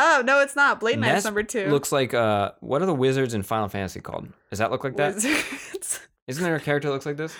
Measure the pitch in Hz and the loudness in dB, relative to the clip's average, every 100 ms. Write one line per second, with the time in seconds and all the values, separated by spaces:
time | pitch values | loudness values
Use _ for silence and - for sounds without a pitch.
0 | 302 294 240 277 277 285 277 214 220 277 | 4 4 4 2 2 2 2 2 0 0
1 | - 170 214 208 - - - 143 139 147 | 2 2 0 -2 -2 -2 2 0 2 0
2 | 127 120 113 104 101 - 110 131 190 147 | 2 2 2 2 0 -4 -2 0 2 2
3 | 131 135 131 113 95 110 101 98 95 - | 2 2 0 0 -2 -2 -2 -4 -6 -8
4 | - - - - - 98 110 123 139 127 | -10 -10 -10 -16 -10 -2 0 0 -4 0
5 | 147 202 233 302 - 277 - 392 - - | -2 0 0 0 -2 -10 -12 -12 -8 -10
6 | - _ - 135 180 156 151 147 147 139 | -10 _ -10 -4 -2 -2 0 0 0 -4
7 | 151 147 156 - | -4 -6 -8 -8